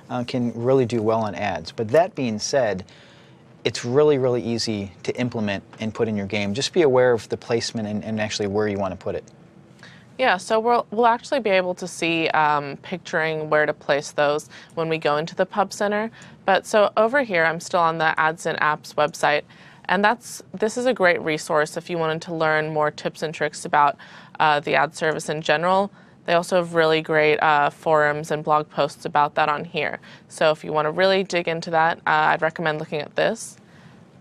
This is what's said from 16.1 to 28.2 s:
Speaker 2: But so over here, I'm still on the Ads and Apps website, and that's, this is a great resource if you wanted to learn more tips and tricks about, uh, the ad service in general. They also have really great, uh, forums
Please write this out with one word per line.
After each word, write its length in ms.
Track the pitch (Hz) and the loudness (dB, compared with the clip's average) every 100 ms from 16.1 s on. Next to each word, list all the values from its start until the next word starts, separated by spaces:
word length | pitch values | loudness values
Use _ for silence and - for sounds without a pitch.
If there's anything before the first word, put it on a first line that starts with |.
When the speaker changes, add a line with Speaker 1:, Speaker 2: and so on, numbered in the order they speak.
| - - - | -10 -20 -6
Speaker 2:
But 220 | - 190 - | 2 2 2
so 260 | 214 202 - | 2 2 2
over 240 | 226 285 | 2 2
here, 240 | 240 170 160 | 0 2 2
I'm 140 | 170 | 0
still 200 | - 180 | -2 2
on 160 | 165 165 | 2 2
the 240 | 160 - | 2 2
Ads 240 | 156 165 | 0 0
and 160 | 165 - | -4 -2
Apps 340 | 151 151 - | 0 -2 -4
website, 500 | - 147 - 151 147 - - - - - | 0 0 2 0 0 -4 -20 -20 -10 -2
and 180 | 185 | 2
that's, 380 | 208 240 - - - | 2 2 -6 -18 -12
this 240 | 196 220 247 | -4 -4 0
is 80 | |
a 80 | 247 | 0
great 300 | 214 180 170 | 4 4 4
resource 560 | 160 156 - 151 156 165 | 0 -4 0 0 0 -4
if 100 | - | -6
you 80 | 170 | -2
wanted 240 | 160 160 | -2 -2
to 120 | 175 | -4
learn 400 | 165 156 156 156 | -2 2 2 0
more 160 | 156 151 | 0 -2
tips 320 | 147 170 - | -2 -8 -6
and 120 | 156 | -8
tricks 300 | - 151 - | -4 -6 -6
about, 320 | 175 151 143 - - - - - | -2 2 2 0 -12 -20 -10 0
uh, 180 | 156 147 | 2 2
the 160 | 160 | 2
ad 220 | - 151 - | 0 0 0
service 320 | 160 160 170 | -2 -2 -4
in 120 | 151 | -4
general. 520 | 160 151 180 190 202 - - - | 0 2 2 2 0 -6 -20 -10
They 80 | - | 0
also 240 | 170 175 185 | 0 2 0
have 180 | 170 | 0
really 260 | 170 160 160 | 2 4 2
great, 360 | 156 156 151 147 | 2 2 2 4
uh, 340 | 160 147 147 | 2 2 0
forums 600 | - 170 151 147 151 | -2 0 2 2 0